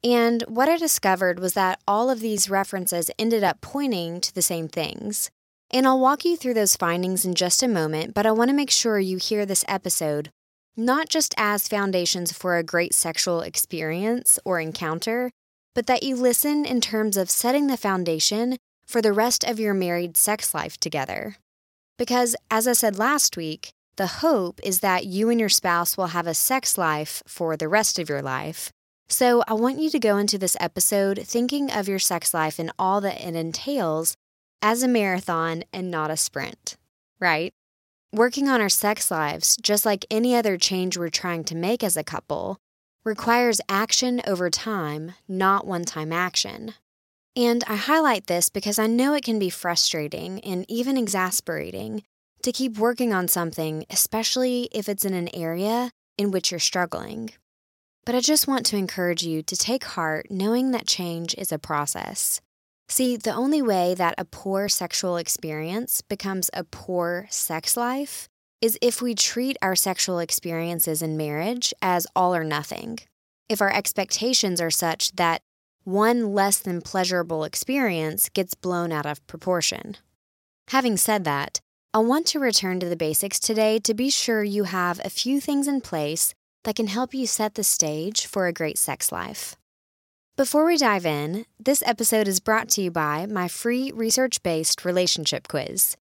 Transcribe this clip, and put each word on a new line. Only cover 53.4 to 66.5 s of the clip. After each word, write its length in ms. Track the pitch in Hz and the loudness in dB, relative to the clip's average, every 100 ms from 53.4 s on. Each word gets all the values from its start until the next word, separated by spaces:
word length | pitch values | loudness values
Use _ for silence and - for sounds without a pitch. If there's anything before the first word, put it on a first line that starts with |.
| 165 160 160 156 - | 0 -2 -4 -4 -6
especially 800 | 185 - 220 226 - 254 247 240 | -2 0 0 -2 0 0 0 -2
if 160 | - 208 | -4 -4
it's 160 | 202 | -4
in 80 | 202 | -2
an 160 | 185 175 | -2 -4
area 560 | - 165 170 202 233 247 - _ - | -6 -6 -2 0 0 -2 -8 _ -2
in 140 | 202 | 0
which 200 | 190 - | 0 -2
you're 100 | 175 | -2
struggling. 720 | - 185 175 - - 220 226 - _ _ _ _ _ _ | -2 0 -2 -4 -8 -10 -12 -14 _ _ _ _ _ _
But 120 | - 247 | -2 2
I 40 | |
just 280 | 254 302 - | 4 4 4
want 180 | 262 226 | 0 0
to 100 | 208 | 0
encourage 460 | 185 - 175 170 | -2 -2 -2 0
you 220 | 170 160 | -2 -2
to 120 | 156 180 | -4 -2
take 280 | - 254 | 0 -2
heart 420 | - - 160 156 - | -4 -4 -2 -2 -4
knowing 440 | 196 196 233 262 | -4 0 2 2
that 160 | 240 - | -2 -2
change 480 | - 175 165 170 - | -2 -2 -6 -6 -6
is 140 | 190 | -6
a 60 | 156 | -6
process. 800 | - 151 147 - - - - - _ _ _ _ _ | -4 -4 -2 -6 -8 -4 -4 -4 _ _ _ _ _
See, 280 | - 254 240 | 0 0 0
the 160 | 226 | -2
only 300 | 196 262 302 | -2 2 2
way 320 | 254 190 175 | 2 2 2
that 220 | 185 175 - | 2 0 0
a 60 | |
poor 440 | 175 - 196 190 202 | -8 -8 -4 -2 0
sexual 480 | - 180 - 190 175 | -2 -2 -4 -2 -2
experience 840 | 170 - 165 151 156 196 247 - | -2 -4 -4 -6 -4 -6 -4 -4
becomes 500 | - 196 202 190 175 | -4 -8 -4 -4 -4